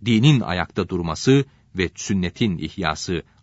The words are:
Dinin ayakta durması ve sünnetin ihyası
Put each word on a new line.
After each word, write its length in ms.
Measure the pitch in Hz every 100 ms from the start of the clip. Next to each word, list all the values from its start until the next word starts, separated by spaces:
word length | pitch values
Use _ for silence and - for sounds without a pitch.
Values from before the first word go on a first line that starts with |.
| 101
Dinin 360 | 110 139 139
ayakta 480 | - 90 82 - 87
durması 560 | 90 85 78 - 139 135 _ _ 90
ve 120 | 87 -
sünnetin 640 | - 101 90 - 113 82
ihyası 680 | 78 - 82 78 - 85 - _